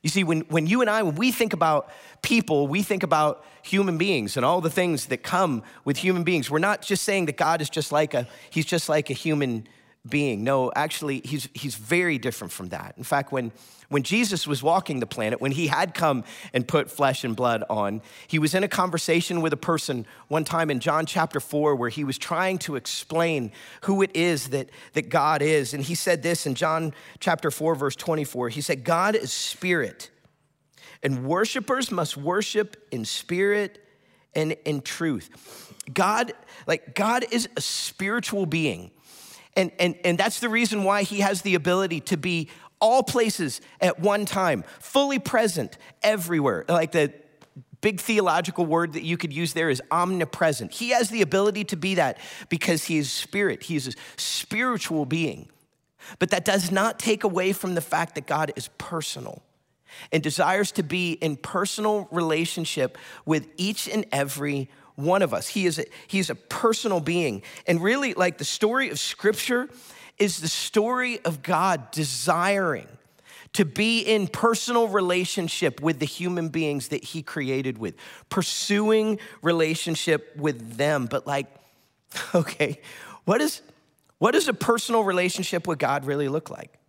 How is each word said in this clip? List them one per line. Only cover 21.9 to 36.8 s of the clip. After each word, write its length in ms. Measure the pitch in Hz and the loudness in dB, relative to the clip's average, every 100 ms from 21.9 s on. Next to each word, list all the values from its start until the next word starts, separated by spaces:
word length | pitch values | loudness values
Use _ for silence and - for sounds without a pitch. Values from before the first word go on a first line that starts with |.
| 113 | -2
was 140 | 143 131 | -4 -4
trying 400 | - 165 185 190 | -4 -2 0 -2
to 160 | - 139 | -4 -6
explain 800 | - - - 160 170 156 113 - - - | -6 -10 -4 0 0 0 -4 -10 -20 -8
who 180 | - 196 | 0 2
it 120 | 190 | 2
is 360 | 165 175 151 131 | 2 2 2 -2
that, 220 | 135 127 - - | -4 -4 -14 -4
that 160 | - 120 | -4 0
God 320 | 160 147 156 | 2 4 4
is. 320 | 147 156 127 | 4 2 2
And 80 | 139 | -4
he 140 | 139 170 | -4 -2
said 260 | - 170 | 0 0
this 240 | 165 170 147 | 0 -2 -2
in 100 | 127 | 0
John 380 | 170 160 160 - - - | 0 0 -2 -6 -18 -6
chapter 280 | - 160 156 | 0 0 0
four, 260 | - 156 156 | 0 0 2
verse 200 | 139 - | 0 -2
twenty-four. 540 | - 156 143 123 123 | -2 -2 -2 -4 -4
He 100 | 110 | -4
said, 220 | 143 160 | -2 -2
"God 320 | 120 165 196 214 | 0 2 2 0
is 160 | 117 | -2
spirit, 800 | - - - 180 175 110 - - _ _ _ _ _ _ _ - - | -6 -6 -6 -2 0 -2 -8 -20 _ _ _ _ _ _ _ -20 -6
and 220 | 139 131 | -2 -2
worshipers 680 | 131 170 220 262 208 254 247 | 0 2 2 0 -2 -2 0
must 260 | 180 156 147 | -2 -2 -2
worship 680 | 143 185 208 208 208 - _ | -2 0 0 -2 -2 -6 _
in 140 | 123 107 | -8 -6
spirit 760 | - - 175 196 208 202 - _ _ _ _ _ | -6 -4 0 2 2 -2 -8 _ _ _ _ _
and 200 | - 156 - - | -2 -2 -2 -4
in 160 | 147 | -4
truth." 480 | - - 165 120 - - - - - - - | -4 -4 -2 -2 -6 -20 -20 -20 -20 -18 -6
God, 400 | 135 190 220 240 - - - - | 0 2 2 -2 -4 -18 -16 -2
like, 280 | 160 | -2